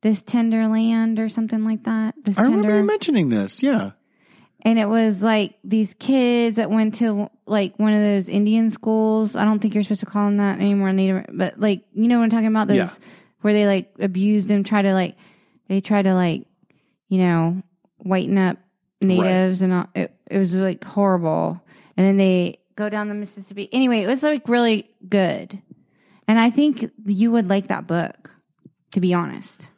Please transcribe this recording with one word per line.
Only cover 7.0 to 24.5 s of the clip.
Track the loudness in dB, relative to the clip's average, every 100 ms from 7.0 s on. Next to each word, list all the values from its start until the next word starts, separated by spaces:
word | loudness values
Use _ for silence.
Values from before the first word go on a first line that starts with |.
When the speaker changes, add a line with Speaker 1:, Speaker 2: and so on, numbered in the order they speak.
| -2 -2 -6 _ -4
Speaker 1:
like, | -2 -2 0
one | 2
of | 4
those | 2 0 0
Indian | 0 2 2 0
schools. | -2 -2 0 2 0 -2
I | 0
don't | 0 0
think | 0
you're | -2
supposed | -2 -4
to | -4
call | -2 0
them | 0
that | 0 0
anymore, | 0 0 0
Native, | 0 0 -2 -6
but, | -4 -4 -2
like, | -2 -2 _
you | -2 2
know | 2
what |
I'm | 2
talking | 2 0
about? | 0 2
Those | 0
Speaker 2:
Yeah. | 0 -8 -20 -20 _ _
Speaker 1:
where | 0
they, | 2 2
like, | 0 -4 -6
abused | -4 -2 0 0 2
and | 0
try | 0 0
to, | 2
like, | 2 -2 -6 -20 _ _ _ _
they | -4
try | 0 0
to, | 2
like, | 2 0 -2 -8 _ _ _ _ _ _
you | 0
know, | 2 2 0 -2 -8 _ _ _
whiten | -4 -2 0 0
up | 0 -2 _ _ _ _
Speaker 2:
Right. | 0
Speaker 1:
natives | 2 2 2 0 0
and | -2
all. | -2 -4 -8
It, | -8 _ -6
it | -2
was, | 0
like, | 0 -2 -4
horrible. | -8 -2 0 0 -2 -2 -2 -6 _ -20 _ 0
And | 2
then | 4
they | 2 2 -2 -6 _ -10
go | -8
down | -6 -8
the |
Mississippi. | -10 -12 -16 -18 -14 -6
Anyway, | -2 0 0
it | 0
was, | 0
like, | 0 -2
really | 0